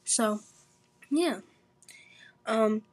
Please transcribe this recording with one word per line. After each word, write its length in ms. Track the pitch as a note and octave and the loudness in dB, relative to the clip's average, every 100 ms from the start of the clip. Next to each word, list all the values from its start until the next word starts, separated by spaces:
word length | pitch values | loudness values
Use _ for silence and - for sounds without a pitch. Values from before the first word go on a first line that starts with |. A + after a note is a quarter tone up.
So, 360 | - - A3 G#3+ - - _ _ _ _ - | -4 0 0 -2 -10 -20 _ _ _ _ -4
yeah. 300 | D4 E4+ G3+ - _ _ _ - - - - - _ - | -2 0 -4 -10 _ _ _ -20 -20 -20 -20 -20 _ -4
Um, 340 | A3 G#3+ G#3+ - | 0 2 0 -6